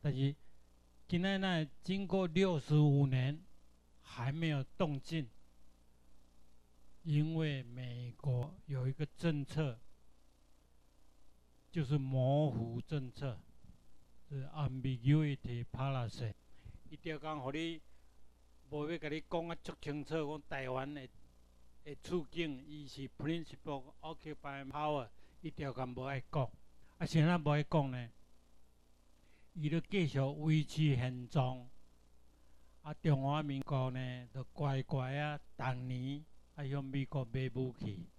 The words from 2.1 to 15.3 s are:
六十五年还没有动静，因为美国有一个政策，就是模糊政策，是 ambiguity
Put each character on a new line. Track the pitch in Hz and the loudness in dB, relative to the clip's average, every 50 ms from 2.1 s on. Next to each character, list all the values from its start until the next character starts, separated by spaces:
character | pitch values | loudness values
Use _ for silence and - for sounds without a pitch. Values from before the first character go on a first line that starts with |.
| 190 190 185 170 | 2 2 2 4
六 | 156 180 196 190 175 147 | 4 4 6 6 4 2
十 | - - 147 | 2 6 8
五 | 151 151 147 139 139 143 | 8 10 10 8 8 6
年 | 135 131 131 127 135 147 156 - - - - - - - - _ - - - | 6 4 4 2 2 0 -2 -8 -16 -18 -18 -18 -20 -20 -20 _ -20 -20 -20
还 | - - - - 120 131 | -18 -14 -8 -4 -2 -2
没 | 139 160 165 160 | 0 2 2 2
有 | 151 139 131 - - - | 2 2 0 -2 0 2
动 | 190 156 147 135 | 2 2 2 -2
静， | - - 165 165 139 113 - - - - - - - - - - - - - - - - - - - - - - - - - - - _ - - - - - - | -2 -2 -2 -2 -2 -4 -8 -18 -20 -20 -20 -18 -18 -18 -18 -20 -20 -20 -20 -20 -20 -18 -18 -18 -18 -20 -20 -20 -20 -18 -20 -20 -20 _ -20 -20 -18 -16 -16 -8
因 | - 165 147 147 151 156 165 | -2 2 4 4 4 4 2
为 | 160 160 151 143 135 | 2 2 2 0 -2
美 | 127 120 120 123 127 123 120 120 123 120 - | -6 -8 -8 -8 -8 -6 -6 -6 -8 -8 -10
国 | - - 143 123 123 120 151 185 - - | -4 0 0 2 2 0 -2 -6 -14 -8
有 | - 139 131 127 | -6 -4 -2 0
一 | 131 | -2
个 | 131 - 151 - - | 0 -2 -4 -6 -4
政 | - - 170 156 147 139 | 0 0 2 2 2 -2
策， | - - 151 156 139 117 117 - - - - - - - - - - _ _ - _ - - _ _ - - _ - _ - - - - - - - - - - - - - _ - | -2 0 0 0 0 -2 -6 -12 -16 -16 -16 -20 -20 -20 -20 -20 -20 _ _ -20 _ -20 -20 _ _ -20 -20 _ -20 _ -20 -20 -20 -20 -20 -20 -20 -20 -20 -20 -20 -20 -20 _ -6
就 | - 170 147 | -2 -2 2
是 | 123 147 147 | 2 2 2
模 | 135 131 131 131 127 131 139 147 156 147 | 2 2 2 4 6 6 6 6 4 4
糊 | 113 113 117 117 117 120 | 2 0 -2 -2 -4 -6
政 | 123 - 160 147 131 123 | -4 -2 -2 -2 -2 -4
策， | - - 147 135 113 90 - - - - - - - - - - - - - - - - - - | -8 -6 -4 -4 -4 -6 -10 -18 -20 -18 -18 -18 -20 -20 -18 -16 -16 -16 -18 -18 -18 -20 -14 -10
是 | 143 135 131 147 - | -8 -8 -8 -6 -4
ambiguity | 156 143 135 131 131 123 131 131 120 113 135 147 156 156 147 | -2 -2 0 0 0 -2 -2 -2 4 6 8 8 8 8 4